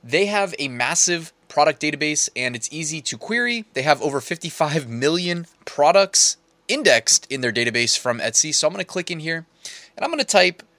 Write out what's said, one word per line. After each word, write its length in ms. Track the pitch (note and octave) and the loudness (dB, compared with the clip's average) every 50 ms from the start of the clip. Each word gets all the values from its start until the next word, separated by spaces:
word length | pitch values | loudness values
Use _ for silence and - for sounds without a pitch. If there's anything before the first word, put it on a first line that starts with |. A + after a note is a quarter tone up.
| - | -4
They 220 | A#2+ B2+ E3+ G3+ | 0 0 2 2
have 280 | G3+ G#3 G3+ G3 F#3 - - | 2 2 0 0 0 -4 -6
a 80 | C#3+ | -6
massive 640 | C3+ B2 A#2+ A#2+ C3 E3+ F3 - F#3 F3 E3+ D#3+ - _ _ _ | -6 -2 -2 -2 0 2 2 2 2 0 -4 -4 -12 _ _ _
product 340 | _ - D3 D3+ D#3 D3+ - | _ 2 4 4 4 2 0
database 460 | D3+ D3+ D3 C#3 D3+ D3+ D3+ C#3+ - - _ | -4 -4 -2 -2 -2 -2 0 -2 -2 -4 _
and 220 | A#2+ B2+ B2 A#2+ | -4 -4 -4 -4
it's 100 | A#2 - - D3 | -6 -10 -8 -8
easy 260 | D#3 E3 D3 D#3+ D#3 | -8 -8 -6 -8 -8
to 180 | - - - | -8 -8 -10
query. 460 | A#2+ - - A3 A#3+ A#3+ A#3+ A#3+ A#3 G#3+ _ _ | -10 -6 -4 -2 -2 0 -2 -2 -4 -6 _ _
They 100 | C3+ C3 | -2 2
have 180 | D3+ D3 B2+ | 2 2 2
over 180 | D3+ D3+ C#3 C3+ | 2 -4 -4 -4
fifty-five 720 | A#2+ - F3 E3 - E3 - - D#3+ D3+ D3 D#3+ C3+ A#2 | -4 -6 -8 -8 -8 -12 -2 -2 -2 0 0 -2 -4 -4
million 560 | A#2 A#2 C3 D3 E3 F3+ F3+ F3 F3 F3 E3+ - _ _ _ | -6 0 0 0 0 0 -2 -2 -4 -4 -8 -12 _ _ _
products 720 | - - - C#3+ D#3 F3 G3 G3 F#3+ - - - - - _ _ _ _ _ _ | -10 0 4 4 6 6 6 4 4 2 2 2 2 0 _ _ _ _ _ _
indexed 580 | - A#3 D4 B3+ F3 B2+ A#2 - - - - - _ | -4 -4 2 4 4 4 6 4 2 0 0 0 _
in 100 | C3+ C3+ | -6 -2
their 140 | B2+ A#2+ G#2+ | -2 0 0
database 440 | A#2+ A#2+ A#2 A2 A#2+ A#2+ A2+ - | 0 0 0 0 0 0 0 -2
from 220 | - - B2 A#2+ A2+ | -2 -2 -4 -4 -2
Etsy. 340 | E2 A2+ - - C#3+ D3+ C#3+ | -4 -2 0 0 0 0 -2
So 140 | - - | 0 0
I'm 60 | D#3 F3+ | 0 -2
gonna 100 | G3 F3+ | -2 -10
click 260 | - - F#3 F3 - | -6 -6 -8 -6 -6
in 120 | F3 D#3+ | -8 -6
here 240 | D3+ D#3+ E3 E3 E3 _ _ _ _ - - - - - _ | -6 -6 -6 -6 -8 _ _ _ _ -18 -18 -18 -20 -20 _
and 80 | - - | -6 -4
I'm 80 | E4 | -4
gonna 140 | E4 D4+ B3 | -2 -2 -2
type 360 | - - G3 F#3 F3+ F3 - - _ _ | 4 6 6 6 6 2 -2 -20 _ _